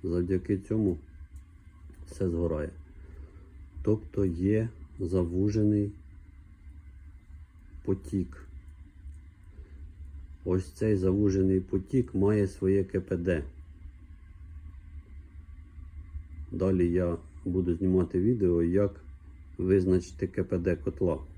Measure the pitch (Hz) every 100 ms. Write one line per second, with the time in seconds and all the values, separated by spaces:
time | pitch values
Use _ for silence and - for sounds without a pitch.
0 | 92 87 87 92 - 98 - 110 101 82
1 | - - - - - - - - - -
2 | - - 95 82 85 76 76 - - -
3 | - - - - - - - - - 107
4 | - - 95 82 95 107 113 - - -
5 | 90 92 87 90 101 107 107 104 101 104
6 | - - - - - - - - - -
7 | - - - - - - - - - 98
8 | - 98 87 - - - - - - -
9 | - - - - - - - - - -
10 | - - - - 90 92 - - 110 101
11 | 92 98 104 95 95 95 92 98 92 135
12 | 123 95 98 107 98 - 95 98 92 95
13 | - 90 87 82 71 - - - - -
14 | - - - - - - - - - -
15 | - - - - - - - - - -
16 | - - - - - - 92 92 87 87
17 | 87 82 - - - 92 90 85 95 92
18 | 87 92 101 123 92 85 85 92 101 -
19 | - - - - - - 90 98 92 92
20 | - - 85 - 92 92 87 82 - -
21 | 92 71 -